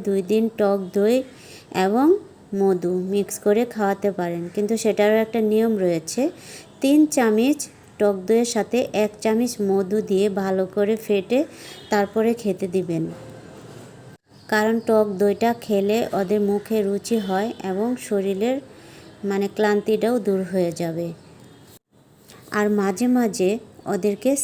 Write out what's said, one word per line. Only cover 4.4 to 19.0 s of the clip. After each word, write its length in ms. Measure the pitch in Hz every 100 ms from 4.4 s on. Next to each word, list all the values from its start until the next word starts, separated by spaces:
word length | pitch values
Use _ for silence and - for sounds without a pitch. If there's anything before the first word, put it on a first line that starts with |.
| 175
কিন্তু 260 | - 208 226
সেটারও 400 | 220 208 208 220
একটা 160 | 220 233 214
নিয়ম 220 | 214 226 208
রয়েছে। 380 | 180 165 160 - 302 - - - - -
তিন 180 | 269 294 302
চামচ 440 | 269 247 214 254 302 - - - -
টক 180 | 208 196 185
দইয়ের 240 | 226 233
সাথে 240 | 214 196 240 - 202
এক 80 | 208 -
চামচ 320 | 220 220 247 226 196
মধু 300 | 196 185 214 208
দিয়ে 160 | 190 208 196
ভালো 220 | 190 190 185
করে 200 | 208 202 220
ফেটে 420 | - 202 185 247 320 - - - -
তারপরে 400 | 208 202 226 226 233
খেতে 240 | 208 185 190
দিবেন। 360 | 185 180 165 165 165 - - - - - - - - - - _ - -
কারণ 240 | 214 214 226 226
টক 180 | 220 208 185
দইটা 280 | 202 196 233 233 -
খেলে 320 | 202 196 226 - 190
ওদের 200 | 190 208 202
মুখে 280 | 202 208 220 196
রুচি 280 | 196 - 226 196
হয় 200 | 190 226 - 190
এবং 180 | 185 233 247 -
শরীরের, 480 | 202 196 190 233 269 - - - -